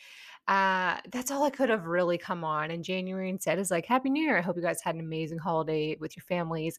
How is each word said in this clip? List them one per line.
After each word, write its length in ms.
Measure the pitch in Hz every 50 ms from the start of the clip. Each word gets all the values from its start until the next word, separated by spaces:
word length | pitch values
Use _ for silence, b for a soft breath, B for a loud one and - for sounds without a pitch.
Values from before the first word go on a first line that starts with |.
| B B B B B B B B _
uh, 540 | 196 196 196 190 190 185 185 185 175 - - - -
that's 200 | 247 247 254 269
all 120 | 277 277
I 60 | 294 277
could 220 | 285 - 277 226
have 160 | 220 202 165
really 320 | 165 170 180 175 170 175 170
come 260 | - - 180 170 165
on 260 | 156 151 151 156 160
in 120 | 165 170
January 480 | 160 185 185 185 185 185 190 190 190 185
and 100 | 190 185
said 180 | - 170 156 185
is, 120 | 202 -
like, 160 | 180 170 -
"Happy 240 | - 240 262 262 269
New 120 | 269 302
Year. 140 | 320 302 220
I 60 | 175
hope 140 | 170 196 170
you 60 | 175
guys 200 | 170 170 160 -
had 120 | - 180 160
an 60 | 165
amazing 380 | 165 160 160 160 160 151 165 160
holiday 580 | 156 185 165 160 156 160 160 156 151 156 151
with 180 | 156 156 - -
your 100 | 180 -
families, 540 | - 180 175 170 165 170 160 156 165 -